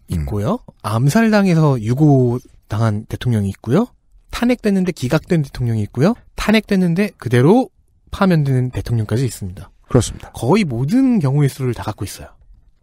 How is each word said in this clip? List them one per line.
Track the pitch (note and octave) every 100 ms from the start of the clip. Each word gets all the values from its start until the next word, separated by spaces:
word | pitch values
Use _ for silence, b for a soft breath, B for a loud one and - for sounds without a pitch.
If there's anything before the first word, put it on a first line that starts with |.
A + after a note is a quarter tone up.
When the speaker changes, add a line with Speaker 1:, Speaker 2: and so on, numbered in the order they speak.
| -
Speaker 1:
음. | E2+
Speaker 2:
있고요. | C#2+ G#2 G#2 A#3 - _
암살당해서 | - A2 C#3 A3 A3+ G#3+ G3 E3 D#3 C3
유고당한 | G#2+ B2+ D3+ C3+ B2 A#2+ - _ - G#2+ A2+ G#2 -
대통령이 | - B2 A2+ G2
있고요. | G2 - D3 B3 _ _ _ _
탄핵됐는데 | - A#3+ B3 G#3+ G3 F3
기각된 | E3+ B2+ D#3 - E3+
대통령이 | C#3 - A#2+ A2+
있고요. | G#2 - D3+ A#3+ _ -
탄핵됐는데 | - G#3+ - G3 F3+ E3+ G#3 -
그대로 | A#2 A#2+ C3+ A#3 B3+ _ _ _ _
파면되는 | - G3 E3 C#3 B2+ B2+
대통령까지 | G#2+ - A#2 G#2+ A2+ C3
있습니다. | - G2 F#2 - _ -
Speaker 1:
그렇습니다. | B2+ - - -
Speaker 2:
거의 | - A2+ G3
모든 | F#3 A#2 C3+ A#3 C4+ A#3+
경우의 | C#3 C#3+ C#3+
수를 | - C3
다 | A2+
갖고 | G2+ G#2
있어요. | G2+ - C#2+ - - - _ _